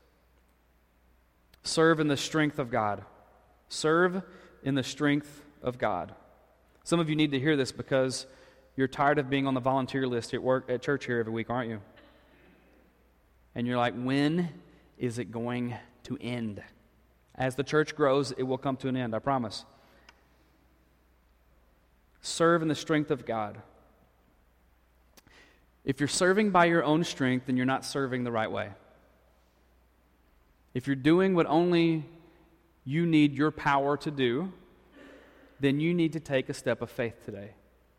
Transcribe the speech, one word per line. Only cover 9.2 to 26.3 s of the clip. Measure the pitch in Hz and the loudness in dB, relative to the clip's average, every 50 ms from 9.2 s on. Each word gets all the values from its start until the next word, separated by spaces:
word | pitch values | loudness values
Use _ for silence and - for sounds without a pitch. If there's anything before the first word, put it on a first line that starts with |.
| 131 127 | 2 0
being | 139 139 135 139 | 0 0 0 0
on | 131 | -2
the | 131 | 0
volunteer | 120 135 131 135 127 127 - 135 131 | 0 0 0 0 -2 -2 -2 -2 -2
list | 127 123 117 113 - - | -2 -2 -4 -4 -4 -6
at | 113 85 | -2 0
work, | 127 131 127 - - | 0 0 0 0 -2
at | 123 117 | -6 -4
church | - - 143 131 - | -2 -2 -2 -2 -2
here | 127 123 117 | -2 -2 -2
every | 113 110 | -2 -2
week, | 113 113 113 - | -4 -4 -4 -4
aren't | 117 127 120 113 | -4 -4 -4 -4
you? | 113 101 98 - - - - - - _ _ _ _ - - - - _ _ _ _ _ _ _ _ _ _ _ _ _ _ _ _ _ _ _ - | -6 -10 -12 -16 -20 -20 -20 -20 -20 _ _ _ _ -20 -20 -20 -20 _ _ _ _ _ _ _ _ _ _ _ _ _ _ _ _ _ _ _ -8
And | 120 120 | -6 -4
you're | 123 123 123 | -2 0 0
like, | 120 120 92 | 0 0 0
"When | 120 123 127 135 143 143 147 160 180 175 165 - - - - - - _ _ _ - | -2 -2 -2 0 2 2 2 2 0 -2 -2 -6 -12 -20 -20 -20 -20 _ _ _ -6
is | 123 123 110 123 | -6 -4 -4 -6
it | 110 87 | -8 -8
going | 113 117 117 120 123 123 123 120 113 104 - - _ _ - | -8 -6 -6 -4 -4 -4 -4 -6 -6 -10 -14 -18 _ _ -12
to | - 123 - | -10 -10 -8
end?" | - 120 123 120 113 110 98 95 - - - _ _ _ _ _ _ _ _ _ _ _ - | -6 -6 -6 -6 -6 -6 -8 -10 -14 -16 -20 _ _ _ _ _ _ _ _ _ _ _ -6
As | - 131 131 123 | -4 -2 -2 -2
the | - 135 | -2 -2
church | - 151 151 151 - - | 0 2 2 0 0 0
grows, | - 151 135 135 143 139 123 | 0 2 4 4 2 0 -2
it | 131 - 127 | -4 -4 -4
will | 131 131 131 | -4 -4 -4
come | - 143 131 127 | -2 -4 -4 -4
to | - 131 | -4 -4
an | 127 127 | -4 -2
end, | 123 113 110 | -4 -4 -4
I | 107 | -4
promise. | - 139 139 127 117 104 - - - - - _ _ _ _ - _ - - _ _ _ _ _ _ _ _ _ _ _ _ _ _ _ _ _ _ _ _ _ _ _ _ _ _ _ _ _ _ _ _ _ _ _ _ _ _ _ _ _ | -2 -2 0 0 -2 -4 -8 -12 -14 -18 -20 _ _ _ _ -20 _ -20 -20 _ _ _ _ _ _ _ _ _ _ _ _ _ _ _ _ _ _ _ _ _ _ _ _ _ _ _ _ _ _ _ _ _ _ _ _ _ _ _ _ _
Serve | - - - - 165 165 170 165 | -12 -8 -2 2 4 4 4 4
in | 160 156 | 2 0
the | 143 | -2
strength | - - - 160 151 147 - | -2 -2 0 0 0 0 0
of | 147 123 120 | -4 -4 -4
God. | - 113 110 107 104 107 110 - - - _ _ _ _ _ _ _ _ _ _ _ _ _ _ _ _ _ _ _ _ _ _ _ _ _ _ _ _ - _ - - - - - _ _ _ _ _ _ - | -4 -4 -4 -4 -6 -8 -14 -18 -20 -20 _ _ _ _ _ _ _ _ _ _ _ _ _ _ _ _ _ _ _ _ _ _ _ _ _ _ _ _ -20 _ -20 -20 -20 -20 -20 _ _ _ _ _ _ -6
If | - 135 - | -4 -2 0
you're | 147 135 | -2 -2
serving | - - 185 180 | 0 2 2 4